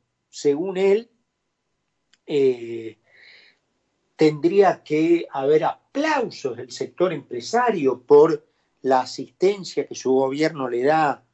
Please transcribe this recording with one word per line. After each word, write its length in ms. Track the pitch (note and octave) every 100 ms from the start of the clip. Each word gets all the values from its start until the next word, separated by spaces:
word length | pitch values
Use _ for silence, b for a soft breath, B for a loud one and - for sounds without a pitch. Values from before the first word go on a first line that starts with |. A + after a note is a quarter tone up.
| _ _ _
según 480 | - D3 C#3+ F#3+ F#3
él, 320 | G3 G#3 A#3 _ _ _ _ _ _ _ _ _ _ _ -
eh, 720 | D3 C3+ B2 A#2 A#2 A2+ - b b b b b b _ _ _ _ _ -
tendría 680 | D#3 D3+ D#3+ G3 F#3 E3
que 440 | - D3+ E3 E3+ -
haber 340 | C#3 C#3 D3+ C#3
aplausos 880 | - _ C4+ D#4 D4 A3+ - C3+ A#2
del 140 | B2
sector 400 | - B2 - F3+
empresario 880 | D3+ - A#2+ - A#3 B3 G3 C3+ B2
por 440 | - D3 D#3+ D#3 - _ _ _
la 200 | C3 C3
asistencia 840 | B2 - C3+ _ F#3 G3+ E3+ - C#3+
que 100 | -
su 180 | B2+
gobierno 560 | C3 C3+ C#3+ D#3 D#3 B2+
le 140 | A#2+
da 400 | C3+ D#3+ D3+ B2 _